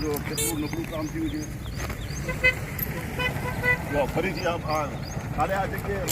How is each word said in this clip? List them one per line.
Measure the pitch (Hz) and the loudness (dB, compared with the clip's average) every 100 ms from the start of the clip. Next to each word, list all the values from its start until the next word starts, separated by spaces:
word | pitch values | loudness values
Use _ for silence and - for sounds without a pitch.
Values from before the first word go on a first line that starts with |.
છો, | 151 147 - | 0 0 -2
કેટલું | 233 453 - | 0 0 0
નબળું | 151 - 160 | -2 -2 -2
કામ | 160 156 | -2 -2
થયું | 165 160 | -2 -2
છે. | 156 151 - - - - - - - - 494 508 494 - - - - - - - - - - 247 247 - | -2 -4 -6 -4 -4 -4 -4 -4 -4 -2 4 4 4 -2 -4 -2 -2 -2 0 0 0 -2 2 4 4 2
જો | 277 131 | 2 4
ફરીથી | 143 185 160 170 | 2 2 2 2
આપ | 170 151 | 0 2
આ, | 151 151 - - - - - | 2 0 -2 -4 -4 -2 2
કાલે | 160 | 2
આ | 196 190 | 2 2
જગ્યાએ | 190 - 196 185 | 0 0 0 2